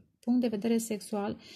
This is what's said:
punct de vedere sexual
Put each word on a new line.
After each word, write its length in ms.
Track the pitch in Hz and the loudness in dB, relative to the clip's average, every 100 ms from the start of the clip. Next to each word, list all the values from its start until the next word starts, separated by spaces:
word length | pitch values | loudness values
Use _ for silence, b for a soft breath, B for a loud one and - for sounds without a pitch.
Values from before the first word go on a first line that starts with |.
| _ _ | _ _
punct 220 | - 247 | 0 2
de 60 | 240 | 2
vedere 300 | 208 226 226 | 0 2 2
sexual 600 | 226 208 - 208 202 - B | 0 -4 -4 -4 -2 -6 B